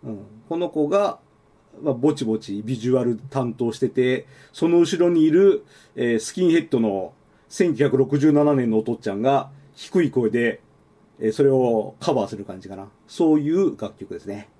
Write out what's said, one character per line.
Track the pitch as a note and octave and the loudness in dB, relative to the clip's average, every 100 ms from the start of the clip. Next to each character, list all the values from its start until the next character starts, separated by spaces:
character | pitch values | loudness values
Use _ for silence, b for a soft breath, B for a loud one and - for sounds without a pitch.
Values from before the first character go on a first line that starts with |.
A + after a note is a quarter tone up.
う | A#2+ | -12
ん。 | G#2 - - - | -14 -14 -20 -10
こ | E3 | -6
の | F3 | -4
子 | D#3 D3 | -2 0
が、 | G3 G3+ - _ _ _ _ _ - | 0 0 -4 _ _ _ _ _ -8
ま | D3+ | -6
あ、 | |
ぼ | A#2+ C#3+ | 0 0
ち | C#3+ A2+ | 0 -2
ぼ | A2 | -4
ち | - G2+ | -6 -10
ビ | G#2+ B2+ | -6 -6
ジ | A#2 | 0
ュ | B2+ | 0
ア | |
ル | A#2+ A2+ - | 0 -4 -6
担 | C#3 A#2+ | -6 -4
当 | A2+ A#2+ | -4 -4
し | A2 | -2
て | C3 | -4
て、 | - B2+ B2+ - b b | 0 0 0 -6 b b
そ | - E3 | -4 2
の | E3+ | 2
後 | E3+ F3 F3 | 2 2 2
ろ | |
に | E3+ | 4
い | D#3 | 4
る、 | D#3+ G3 G3+ - b b - | 6 4 4 -4 b b -4
え | A#2+ A#2 | 0 0
ー、 | |
ス | - | -2
キ | - F3+ | -2 2
ン | |
ヘ | E3 | 2
ッ | - | 0
ド | B2+ | 0
の | A2 G2 F2+ _ _ b b | 0 -2 -8 _ _ b b
千 | - F3 | -2 0
九 | C3+ C#3+ | 2 0
百 | B2+ | 2
六 | C3 C#3+ | 2 2
十 | D#3 | 4
七 | D3 D3 | 4 4
年 | C#3 A#2+ | 2 2
の | A2 | 0
お | |
父 | A2 A#2 | -2 -6
っ | |
ち | A2 | -6
ゃ | G2 | -2
ん | |
が | B2 C#3 - b b | 0 0 -2 b b
低 | - - F#3+ | -20 -4 0
い | D3+ | 0
声 | C3 A2+ | 0 0
で、 | A#2 A#2 G#2+ _ _ _ _ _ _ | 0 -2 -4 _ _ _ _ _ _
え | A2 | -4
ー、 | |
そ | G#2+ | 2
れ | C#3 | 2
を | C3 B2+ A2+ G#2 - | 4 2 0 -2 -4
カ | - | -2
バ | C3 | -2
ー | G2 | -2
す | G#2 | -8
る | |
感 | G2+ F#2+ | -14 -16
じ | F#2+ | -16
か | G2 | -16
な。 | G2 _ _ | -16 _ _
そ | - E3 D3+ | -2 2 2
う | |
い | D3 | 2
う | E3+ G3 - | 0 0 -2
楽 | G2+ - | -12 -12
曲 | G2 | -16
で | F2+ | -14
す | F#2+ | -12
ね。 | G2+ G#2 | -14 -16